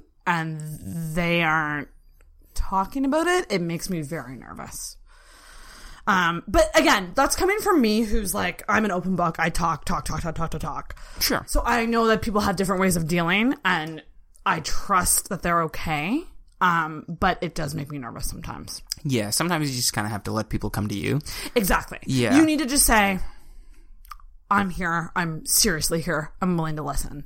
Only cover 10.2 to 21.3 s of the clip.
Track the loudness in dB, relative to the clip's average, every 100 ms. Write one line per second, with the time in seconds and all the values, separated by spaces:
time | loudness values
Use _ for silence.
10.2 | -4 -4 -4 -4 -6 -8 -10 -12 -14 -4
11.2 | -2 0 0 0 2 2 2 2 4 2
12.2 | 2 0 0 0 0 2 2 2 2 2
13.2 | 2 2 2 0 0 0 -2 -10 -16 -20
14.2 | -20 -6 -2 -2 2 0 4 2 4 0
15.2 | 0 -4 0 2 0 -2 -4 -2 -2 -2
16.2 | -4 -14 -20 0 2 2 0 -6 -10 0
17.2 | 0 0 -4 -4 -6 -6 -8 -10 -12 -6
18.2 | -6 -6 -10 -12 -12 -14 -12 -8 -2 0
19.2 | 0 0 0 0 -2 0 0 0 -2 -4
20.2 | -4 -4 -2 -2 -2 -2 -2 -2 -2 -2
21.2 | -4